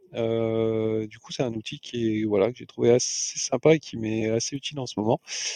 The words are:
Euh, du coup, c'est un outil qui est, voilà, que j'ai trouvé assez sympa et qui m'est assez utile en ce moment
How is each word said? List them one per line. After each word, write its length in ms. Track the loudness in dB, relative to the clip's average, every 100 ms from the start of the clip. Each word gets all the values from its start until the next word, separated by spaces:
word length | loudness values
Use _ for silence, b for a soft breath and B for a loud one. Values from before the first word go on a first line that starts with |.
| -12
Euh, 920 | -4 -2 0 0 0 0 0 0 -2 -4
du 120 | -10
coup, 120 | -14
c'est 120 | -4
un 100 | -4
outil 260 | -4 -10 -14
qui 420 | -8 -2 0 0
est, 20 |
voilà, 260 | 2 2 2
que 60 | 0
j'ai 80 |
trouvé 260 | -12 2 4
assez 480 | 6 4 -4 -6 -4
sympa 360 | -4 2 4
et 40 | 4
qui 180 | 2 -6
m'est 320 | -2 0 0
assez 260 | 0 -2
utile 240 | -6 -8 -8
en 60 |
ce 140 | -6 -2
moment 200 | 0 0 B B B